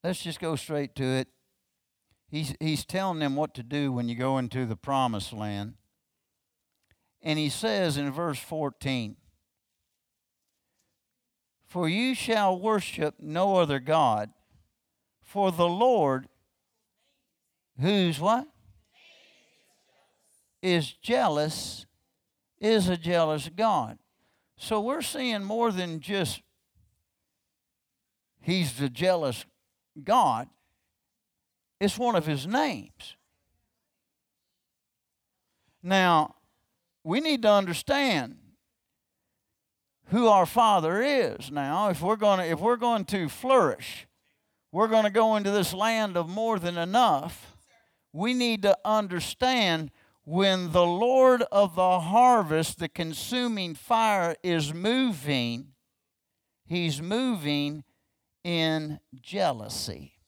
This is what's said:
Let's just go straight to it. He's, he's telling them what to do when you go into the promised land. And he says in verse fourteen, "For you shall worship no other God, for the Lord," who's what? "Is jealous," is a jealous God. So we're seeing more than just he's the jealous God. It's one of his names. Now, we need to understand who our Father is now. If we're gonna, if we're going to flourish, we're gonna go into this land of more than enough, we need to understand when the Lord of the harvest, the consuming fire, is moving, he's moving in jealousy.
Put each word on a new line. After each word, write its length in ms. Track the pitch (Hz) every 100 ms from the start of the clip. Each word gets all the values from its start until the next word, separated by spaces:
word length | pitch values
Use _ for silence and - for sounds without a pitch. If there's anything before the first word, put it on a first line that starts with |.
Let's 180 | 170 180
just 180 | 175 151
go 160 | 165 151
straight 380 | - 147 139 -
to 80 |
it. 240 | 131 131 131 _ _ _ _ _ _ _ _ _ _
He's, 240 | 147 147 139
he's 240 | 156 151
telling 340 | - 185 190 165
them 180 | 143 139
what 180 | 151
to 80 | -
do 300 | 117 143 143
when 160 | 123 120
you 60 |
go 240 | 117 131 135
into 280 | 120 127 123
the 100 | 110
promised 560 | - 175 127 107 -
land. 420 | 110 104 101 104 - _ _ _ _ _ _ _ _ _ _ _ _ _ _
And 180 | 160 156
he 100 | 151
says 480 | - 226 208 175 143
in 160 | 143
verse 260 | 135 170 131
fourteen, 760 | - 156 143 - 139 131 107 - _ _ _ _ _ _ _ _ _ _ _ _ _ _ _ _ _ _ _ _ _ _ _ _ _
"For 220 | 175 160
you 260 | 190 254
shall 440 | 254 - 226 202 180
worship 580 | 214 214 - - 151 -
no 380 | 151 160 196 185
other 240 | 160 139
God, 500 | 127 160 131 107 107 _ _ _ _ _ _ _ _ _
for 300 | _ 202 190
the 180 | 170 175
Lord," 600 | 180 247 233 147 131 135 _ _ _ _ _ _ _ _ _ _ _ _ _ _ -
who's 400 | 156 202 180 143
what? 260 | 180 233 302 _ _ _ _ _ - _ _ _ _ _ _ _ _ _ _ _ _ _ _ _
"Is 300 | 185 175 135
jealous," 960 | - - 247 226 147 151 160 - - - _ _ _ _ _ _ _
is 280 | 214 220 180
a 80 | 175
jealous 520 | 165 175 160 151 147
God. 500 | 175 220 175 113 117 _ _ _ _ _ _
So 240 | - 214
we're 220 | 220 302
seeing 400 | 269 294 254 214
more 300 | 196 226 233
than 260 | 185 180 160
just 400 | 170 202 160 - _ _ _ _ _ _ _ _ _ _ _ _ _ _ _ _ _ _ _ _
he's 340 | - 185 156
the 140 | 120 139
jealous 560 | 123 180 180 147 113 - _ _ _ _ -
God. 440 | 139 240 180 117 131 _ _ _ _ _ _ _ _ _ _ _ _ _
It's 180 | 196 202
one 180 | 240 202
of 100 | 156
his 200 | 143 147
names. 720 | 247 302 131 98 _ - - _ _ _ _ _ _ _ _ _ _ _ _ _ _ _ _ _ _ _ _ _ _ _ _ _ _
Now, 520 | 175 190 180 165 151 - _ _ _ _ _ _
we 160 | 156 220
need 220 | 320 277
to 80 | 220
understand 840 | 202 190 165 - 277 269 175 120 - - _ _ _ _ _ _ _ _ _ _ _ _ _ _ _ -
who 200 | 208 226
our 180 | 202
Father 560 | 170 233 226 196 160 190
is 520 | 269 277 165 - 135
now. 360 | 143 139 165 208
If 140 | 156
we're 140 | 175 220
gonna, 280 | 208 190
if 140 | 170 160
we're 180 | 208 240
going 280 | 240 233 180
to 220 | 202 160
flourish, 800 | - 254 262 160 110 - - - _ _ _ _ _ _
we're 160 | 175 220
gonna 200 | 220 208
go 280 | 202 220 214
into 160 | 196
this 200 | 202 180
land 440 | 185 214 226 208 175
of 120 | 165
more 300 | 196 226 214
than 180 | 175 175
enough, 800 | 170 220 233 147 160 - - - _ _ _ _ _
we 220 | 151 220
need 280 | 254 240 220
to 140 | 202 196
understand 1080 | 208 214 202 180 - - 254 254 196 160 151 _ _ _
when 480 | - 170 196 185 180
the 120 | 170
Lord 580 | 175 175 240 262 262 247 -
of 260 | 202 202 165
the 240 | 185 180
harvest, 800 | 165 214 247 240 170 156 160 -
the 100 | 170
consuming 840 | - 165 151 - 247 247 214 175
fire, 600 | 151 - 226 226 202 170 160
is 320 | 180 170 147
moving, 920 | 165 202 254 262 170 143 135 120 117 139 _ _ _ _ _ _ _ _ _ _
he's 340 | 175 165 139
moving 840 | 165 220 254 208 147 147 147 151 - _ _ _ _ _
in 560 | 175 170 160 160 151 147 _ 131
jealousy. 920 | - 196 180 120 107 - - 82 69 _